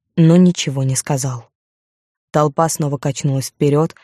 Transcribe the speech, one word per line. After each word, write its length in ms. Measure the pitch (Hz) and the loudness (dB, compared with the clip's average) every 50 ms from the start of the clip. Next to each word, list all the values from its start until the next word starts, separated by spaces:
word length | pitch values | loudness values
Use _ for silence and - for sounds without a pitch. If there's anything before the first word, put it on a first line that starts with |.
| _ _ - | _ _ 0
но 220 | 175 160 160 170 | 2 4 6 6
ничего 460 | 180 185 180 175 - - 156 135 139 131 | 6 4 4 2 0 -6 -6 -4 -4 -2
не 120 | 131 131 | -2 -2
сказал. 540 | - - - 147 131 131 131 123 120 - _ _ _ _ _ _ _ _ _ _ _ _ _ _ _ _ _ - | -4 -4 -4 -4 -4 -4 -6 -8 -10 -14 _ _ _ _ _ _ _ _ _ _ _ _ _ _ _ _ _ 0
Толпа 340 | 151 151 147 139 - 165 | 0 0 0 0 0 -2
снова 300 | 160 - - 151 139 143 | -2 0 -4 -4 -4 -4
качнулась 520 | - - 143 135 - - 143 135 135 123 - | -4 -4 -6 -6 -4 -4 -2 -2 -2 -4 -6
вперед, 460 | _ - 147 143 143 147 165 170 - _ | _ -2 0 0 2 2 0 -2 -6 _